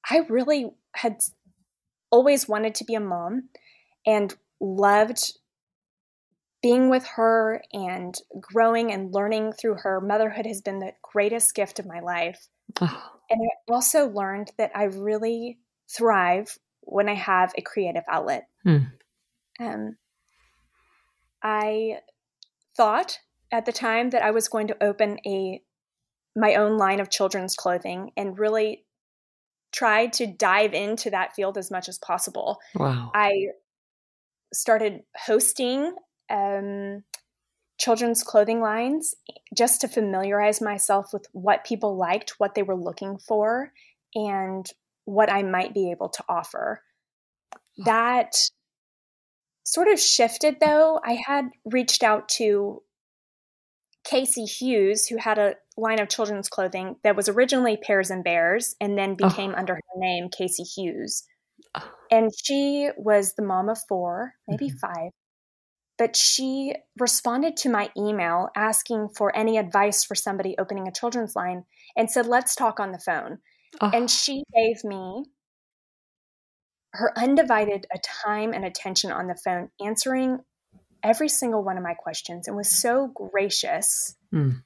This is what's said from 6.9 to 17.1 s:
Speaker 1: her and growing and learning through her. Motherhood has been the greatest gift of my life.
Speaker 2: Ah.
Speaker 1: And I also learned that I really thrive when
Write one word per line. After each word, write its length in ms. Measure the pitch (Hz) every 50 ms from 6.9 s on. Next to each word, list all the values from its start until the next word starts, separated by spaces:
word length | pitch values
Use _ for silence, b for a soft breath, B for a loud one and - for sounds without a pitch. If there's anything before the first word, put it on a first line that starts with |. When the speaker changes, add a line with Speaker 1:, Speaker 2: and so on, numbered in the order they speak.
| 262 254 254
Speaker 1:
her 560 | - - - 226 226 226 226 220 220 220 - - _
and 420 | - 202 190 180 180 185 180 180 185 - - _ - 196
growing 500 | 190 - 185 226 226 226 226 233 233 226
and 220 | 208 196 196 185 185
learning 380 | 196 202 208 220 214 214 220
through 220 | 214 - - 226 208 202
her. 180 | - 196 190 190
Motherhood 460 | 190 202 202 214 220 220 208 214 220
has 160 | 226 220 196
been 160 | - 202 196 196
the 140 | 190 190 - _
greatest 520 | - - - 208 202 208 226 233 226 - -
gift 240 | - 202 190 - -
of 60 | 185
my 140 | 185 165 175
life. 480 | 170 175 175 170 170 170 185 - - _ _ _ _ - - -
Speaker 2:
Ah. 320 | 180 160 - - - - - _ _ -
Speaker 1:
And 120 | 226 220
I 300 | 226 226 - - _ -
also 360 | 233 247 254 - - 311 294 247
learned 440 | 196 202 196 190 196 202 208 - _
that 140 | - 220 - -
I 100 | 202 208
really 760 | 196 190 196 196 214 214 214 226 226 233 233 233 240 240 _ _ _ _ _ _ _ -
thrive 640 | - 226 226 214 190 180 175 180 190 214 - - _ _ _ _ _
when 280 | _ - - 196 202 208